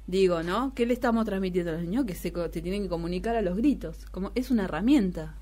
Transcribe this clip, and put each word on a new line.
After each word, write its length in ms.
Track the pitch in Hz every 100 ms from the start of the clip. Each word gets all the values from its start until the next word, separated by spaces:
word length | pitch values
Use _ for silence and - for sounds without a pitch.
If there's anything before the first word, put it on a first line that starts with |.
| -
digo, 340 | 185 185 165
¿no? 300 | 170 208 269
¿Qué 120 | 247 233
le 60 | 240
estamos 300 | 247 226 220
transmitiendo 460 | 190 190 175 170
a 40 | 160
los 80 |
niños? 220 | 170 240 233
Que 100 | 165
se 160 | -
co-, 160 | 175 165
se 100 | 175
tienen 200 | 175 202
que 60 | 190
comunicar 460 | 170 170 180 214 233
a 60 |
los 140 | 180 185
gritos. 480 | 277 233 165 - -
Como 200 | 180 190
es 160 | 247 254
una 140 | 233
herramienta 720 | 185 156 226 294 185 170 156 -